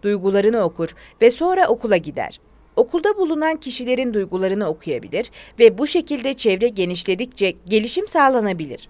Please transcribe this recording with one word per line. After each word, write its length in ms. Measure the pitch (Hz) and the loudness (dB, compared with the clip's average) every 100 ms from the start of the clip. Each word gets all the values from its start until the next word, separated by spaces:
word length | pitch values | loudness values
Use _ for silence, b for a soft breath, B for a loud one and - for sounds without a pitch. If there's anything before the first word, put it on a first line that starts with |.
duygularını 600 | 202 208 185 196 202 233 | 0 0 0 2 2 2
okur 260 | 180 - 165 - B B | -2 -2 -8 -8 B B
ve 80 | 226 | 2
sonra 380 | 240 339 370 370 | 4 0 2 0
okula 280 | 240 226 190 | 0 0 0
gider. 440 | 156 - 95 - _ _ _ - | -2 -10 -10 -12 _ _ _ -2
Okulda 400 | 254 339 403 415 | 0 0 0 0
bulunan 400 | 349 311 311 320 | -2 0 -2 -4
kişilerin 580 | 269 247 247 254 254 | -8 -10 -2 -2 0
duygularını 540 | 214 185 185 190 196 196 | -2 -4 -2 -2 -2 -4
okuyabilir 600 | 160 - 127 107 180 254 B B - | -6 -6 -8 -6 -8 -8 B B 6
ve 200 | 233 190 | 6 6
bu 80 | 285 | -2
şekilde 480 | 359 - 285 247 | -2 -2 -4 -4
çevre 340 | 262 226 190 233 | -2 0 2 0
genişledikçe 840 | 208 175 180 - 185 254 - 196 - 180 | 0 -4 -2 -4 -2 -4 -2 -2 -2 0
gelişim 380 | 214 220 330 415 | 0 0 -4 -2
sağlanabilir. 840 | 339 277 254 214 180 151 120 - | 2 4 4 0 -4 -8 -12 -16